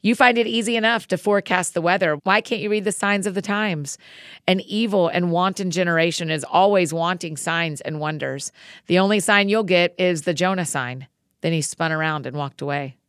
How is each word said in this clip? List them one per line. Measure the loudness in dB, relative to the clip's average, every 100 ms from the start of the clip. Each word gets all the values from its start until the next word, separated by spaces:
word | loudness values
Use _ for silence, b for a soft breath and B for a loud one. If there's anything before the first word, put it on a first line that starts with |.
You | 2
find | 4 4 4
it |
easy | 2 0 0
enough | 0 2 0 -2
to | -2
forecast | 2 0 2 -2 0
the | 0
weather. | 2 2 2 0
Why | 2 2
can't | 0 -4
you | -2
read | -2
the | -2
signs | -2 0 0
of | -2
the | -4
times? | -4 -2 -2 -4 -6 -12 B B B B 0
An | 0
evil | 0 -2 0 2 2
and | 0 0
wanton | 2 0 -2 -4
generation | 0 2 2 2 0 -4
is | -4
always | 0 4 4 4 2
wanting | 0 -2 -2 -6
signs | -8 -4 -2 -2 -6
and | -8 -6
wonders. | -6 -4 -6 -6 -10 B B B
The | 0 2
only | 4 2
sign | 4 2 4
you'll | 0
get | 2 2 2 0
is | 0 0
the | -2
Jonah | 0 0 0
sign." | -4 -4 -6 -10 -14 _ _ _
Then | -2
he | -2
spun | -4 -4 -4
around | -2 -2 -2 -6
and | -8
walked | -8 -8
away. | -6 -4 -6 -14